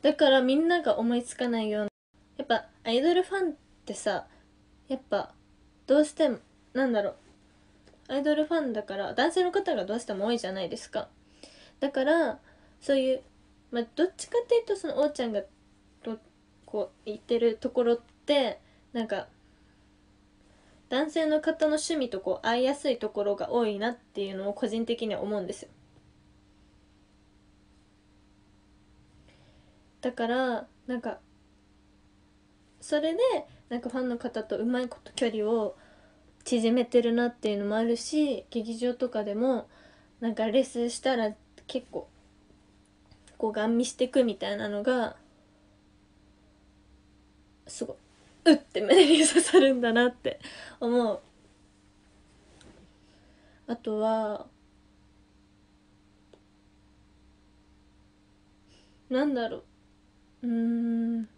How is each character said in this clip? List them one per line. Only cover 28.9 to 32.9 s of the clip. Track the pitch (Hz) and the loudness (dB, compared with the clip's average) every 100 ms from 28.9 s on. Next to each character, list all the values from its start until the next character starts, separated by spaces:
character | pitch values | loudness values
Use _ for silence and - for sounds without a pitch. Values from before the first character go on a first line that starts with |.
| - - - - - - - - _ _ _ | -20 -20 -20 -20 -20 -20 -20 -20 _ _ _
だ | 254 | -8
か | - 233 | -4 -2
ら、 | 247 262 233 - _ - | 0 0 -2 -8 _ -8
な | 247 | -6
ん | |
か、 | 233 - _ _ _ _ _ _ _ _ _ _ _ _ _ _ _ _ | -6 -10 _ _ _ _ _ _ _ _ _ _ _ _ _ _ _ _
そ | - | -2